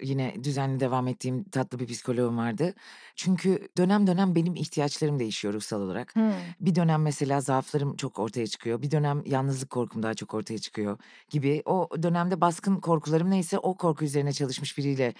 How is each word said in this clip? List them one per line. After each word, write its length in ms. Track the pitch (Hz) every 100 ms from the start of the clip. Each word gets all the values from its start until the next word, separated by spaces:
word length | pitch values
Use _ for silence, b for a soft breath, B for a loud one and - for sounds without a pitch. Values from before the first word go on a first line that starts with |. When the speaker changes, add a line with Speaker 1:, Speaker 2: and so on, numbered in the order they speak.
Speaker 1:
yine 340 | 135 135 131 107
düzenli 360 | 139 139 135 131
devam 280 | 127 127 127
ettiğim 360 | 123 127 127
tatlı 360 | 101 135 127 123
bir 80 | 123
psikoloğum 500 | 120 - 120 120 117
vardı. 360 | 117 107 175 - B B B -
Çünkü 520 | 175 180 190 185 - -
dönem 300 | 180 208 196
dönem 280 | 175 196 170
benim 200 | 170 170
ihtiyaçlarım 640 | 151 - 143 - 151 143
değişiyor 340 | 110 101 104
ruhsal 280 | 107 - 107
olarak. 340 | 95 92 131 220
Speaker 2:
Hmm. 160 | 220 190 175 175
Speaker 1:
Bir 160 | 185 170
dönem 260 | 165 156
mesela 400 | 151 143 135 139
zaaflarım 540 | 139 131 131 147 143 -
çok 240 | 139 -
ortaya 280 | 110 123 110
çıkıyor. 340 | - 120 117
Bir 100 | 139
dönem 320 | 156 147 143 131
yalnızlık 440 | 135 135 131 143
korkum 340 | 127 113 113
daha 100 | 110
çok 200 | 107 104
ortaya 240 | 110 104 110
çıkıyor 380 | - - 104 101 B B _
gibi. 320 | 147 135 147 -
O 240 | 185 - 160
dönemde 380 | 170 175 175 185
baskın 340 | 175 170 196 190
korkularım 540 | 170 160 147 160 180
neyse 300 | 190 170 196
o 180 | 190 185
korku 280 | 175 156 151
üzerine 280 | 143 143
çalışmış 440 | 139 139 131 143 -
biriyle 360 | 139 135 123